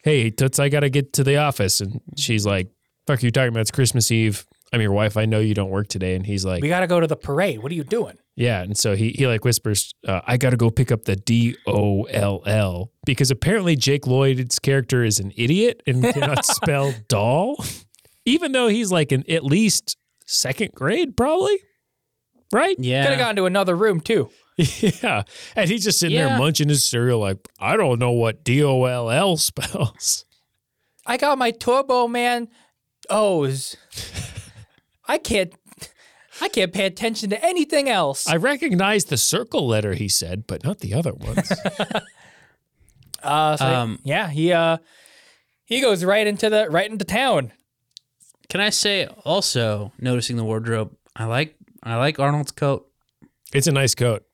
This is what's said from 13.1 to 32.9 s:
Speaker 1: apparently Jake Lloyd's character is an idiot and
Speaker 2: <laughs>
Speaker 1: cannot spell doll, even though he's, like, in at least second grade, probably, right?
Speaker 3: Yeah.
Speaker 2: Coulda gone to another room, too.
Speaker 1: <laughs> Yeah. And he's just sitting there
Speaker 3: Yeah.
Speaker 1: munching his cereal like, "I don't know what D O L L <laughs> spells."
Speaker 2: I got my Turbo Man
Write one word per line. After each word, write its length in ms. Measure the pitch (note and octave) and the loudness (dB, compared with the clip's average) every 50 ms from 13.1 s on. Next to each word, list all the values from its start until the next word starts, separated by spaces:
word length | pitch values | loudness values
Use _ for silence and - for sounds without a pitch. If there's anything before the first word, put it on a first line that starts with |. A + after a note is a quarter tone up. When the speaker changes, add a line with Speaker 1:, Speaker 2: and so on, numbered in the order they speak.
| C3 - C#3 - | 0 0 2 0
Speaker 1:
apparently 460 | C3+ - - D#3 G3+ A3+ F#3 F3 D#3+ | 0 0 0 0 0 2 2 2 0
Jake 320 | C3+ - C3+ C#3 C#3+ - | 2 2 0 0 0 0
Lloyd's 500 | C3 B2+ C3+ C#3 C3+ C3+ B2+ B2+ A#2+ - | 0 2 4 4 4 2 0 -2 -4 -4
character 460 | - - - C#3 C#3 B2 - C3+ B2 A#2+ | -2 0 2 2 2 2 2 0 2 2
is 160 | A2+ G#2+ - | 2 0 0
an 120 | F#2+ G2 - | -2 -6 -4
idiot 460 | - A#2 A#2+ D#3+ F#3+ A3 A#3+ A#3 - - | -2 0 2 4 4 4 2 0 -2 -4
and 180 | - B2+ B2+ B2+ | -2 0 2 2
Speaker 2:
<laughs> 100 | A#3+ - | 2 2
Speaker 1:
cannot 300 | D3 - - C#3+ - - | 0 0 0 0 0 0
spell 500 | - C#4 - - E3 D3 C#3 C#3 C#3 B2+ A2+ G#2+ _ | -2 -2 -2 0 0 0 2 0 -2 -2 -6 -4 _
doll, 540 | B2+ G2+ G#2 A#2 B2+ D#3 F#3+ B3 D4 - - - - - - _ _ _ _ _ _ _ _ | 0 2 2 2 2 2 2 0 -4 -6 -8 -12 -12 -14 -18 _ _ _ _ _ _ _ _
even 280 | A#3 C4 E4 F4 D4 C4 | 0 2 2 2 0 0
though 140 | B3+ B3 A3+ | 2 2 4
he's, 220 | G3+ A#3 A#3 F#3+ | 2 2 2 2
like, 200 | F3+ E3+ D3+ C3+ | 2 0 2 2
in 120 | C#3+ C3 C#3 - | 0 -2 0 -2
at 160 | D#3+ E3 C#3 | -4 -2 0
least 520 | C#3 C#3+ G3 A3+ G#3 - - _ - - _ _ _ _ _ _ | 2 2 4 4 2 2 0 _ -6 -12 _ _ _ _ _ _
second 480 | - - - - C3 C3 - - - - | -4 -2 -2 -2 -2 -4 -4 -6 -6 -6
grade, 420 | - B2+ D3 G#3+ E4 F4+ C#4+ G#3 | -4 -2 -2 0 0 -2 -2 0
probably, 420 | - A#3 C#4+ D#4+ F4+ F#4+ G4+ G#4 G4 _ _ _ _ _ _ _ _ _ _ _ _ _ _ _ _ _ _ | 0 0 2 2 0 2 0 0 -2 _ _ _ _ _ _ _ _ _ _ _ _ _ _ _ _ _ _
right? 240 | - A3+ D#4 F#4+ G4 | 0 0 2 2 0
Speaker 3:
Yeah. 280 | - B2+ - B2+ C3+ C#3 | -2 0 0 0 2 2
Speaker 2:
Coulda 120 | C#4 C4+ A#3+ B3 | 2 2 2 0
gone 120 | A#3 G#3+ | 0 0
to 80 | G3+ F#3 | 0 0
another 280 | F#3 F3+ G3+ G3 F#3 F3 | 2 2 2 2 2 2
room, 260 | E3+ G#3+ A3 G3 E3 | 2 2 2 2 0
too. 280 | - - A3 F#3 A#2+ - _ _ _ _ _ | 0 0 0 0 0 -2 _ _ _ _ _
Speaker 1:
<laughs> 440 | - E3+ C3+ - - - G3+ - - - | 0 0 0 2 2 0 0 0 0 -2
Yeah. 200 | A3 B2+ G#2 G2+ _ - - - - - | -2 -2 -2 -4 _ -12 -20 -20 -8 -2
And 140 | A3 G3+ E3 | -2 0 0
he's 140 | G#3 A#3+ F#3 | 0 0 0
just 160 | G#3+ F3 - | 0 0 0
sitting 180 | F3+ E3 G3 | 0 0 0
there 100 | A#3+ D#3+ | 0 0
Speaker 3:
Yeah. 100 | C3+ C3+ | 2 2
Speaker 1:
munching 320 | B2 C3 D#3 D#3 - D3+ D3 | 2 2 0 2 0 2 2
his 140 | D3 C3+ - | 2 2 0
cereal 360 | - - A#2+ A#2+ B2+ B2 A2+ | 0 0 0 0 2 2 2
like, 200 | G#2 G2 G2 G2 _ - _ _ | 0 -2 -2 -4 _ -20 _ _
"I 160 | F#2+ G#2+ E3 | -2 0 0
don't 220 | A3 G3 C#3 B2 A#2 | 2 2 2 2 2
know 120 | B2 B2 | 2 0
what 320 | A#2+ A#2+ A#2 A2+ G#2+ - _ | 2 2 2 0 -2 -4 _
D 200 | B2 B2 C#3 D3 | 0 2 4 4
O 200 | C#3+ C3+ B2+ B2+ | 4 4 2 2
L 240 | B2+ B2 B2 A#2+ A2+ | 2 0 -2 -2 0
L 280 | A#2 C#3+ F#3+ G3 F3 | 0 2 2 2 2
<laughs> 120 | D3+ - - | 0 -2 -4
spells." 760 | - - - - - - - A2+ - - - - - - - _ _ _ _ _ _ _ _ _ _ _ _ _ _ _ _ | -4 -6 -10 -8 -4 -2 -4 -4 -4 -6 -4 -4 -4 -4 -6 _ _ _ _ _ _ _ _ _ _ _ _ _ _ _ _
Speaker 2:
I 120 | - A#3+ | -4 -2
got 200 | B3+ C#4+ D4 C#4+ | 0 2 2 2
my 140 | C4+ B3+ A#3 | 2 0 -2
Turbo 560 | A3+ A#3 - A#3+ B3 C4+ C#4 C4+ B3+ B3 A#3+ | -2 -2 0 2 2 2 2 2 2 2 2
Man 400 | A#3+ A#3 A#3+ A#3+ A#3+ A#3+ A#3+ A#3+ A3+ _ _ _ _ _ _ _ _ | 0 0 0 0 0 0 -2 -4 -8 _ _ _ _ _ _ _ _